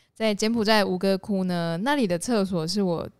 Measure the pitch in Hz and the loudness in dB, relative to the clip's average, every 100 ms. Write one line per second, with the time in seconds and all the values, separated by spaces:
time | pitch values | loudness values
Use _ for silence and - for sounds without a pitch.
0 | _ - 220 208 220 233 208 214 190 185 | _ -4 -2 0 0 0 2 4 2 0
1 | 196 190 - 196 185 175 170 165 240 294 | 0 0 0 -2 0 -2 -2 -2 0 0
2 | 214 175 247 226 190 185 160 196 190 160 | 2 0 0 0 0 -2 -2 -2 0 -2
3 | - - | -6 -12